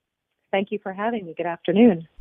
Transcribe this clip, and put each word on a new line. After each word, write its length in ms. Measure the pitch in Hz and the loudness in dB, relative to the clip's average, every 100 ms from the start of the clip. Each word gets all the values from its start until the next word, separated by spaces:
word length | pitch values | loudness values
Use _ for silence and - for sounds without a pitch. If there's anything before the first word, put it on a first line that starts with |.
| _ _ _ _ _ | _ _ _ _ _
Thank 180 | 196 202 | -4 -4
you 80 | 208 | -6
for 120 | - | -8
having 340 | 185 214 233 175 | -6 -6 -6 -8
me. 80 | 160 | -8
Good 80 | |
afternoon. 640 | 170 170 - 185 240 175 160 - | -8 -6 -2 4 6 4 -4 -18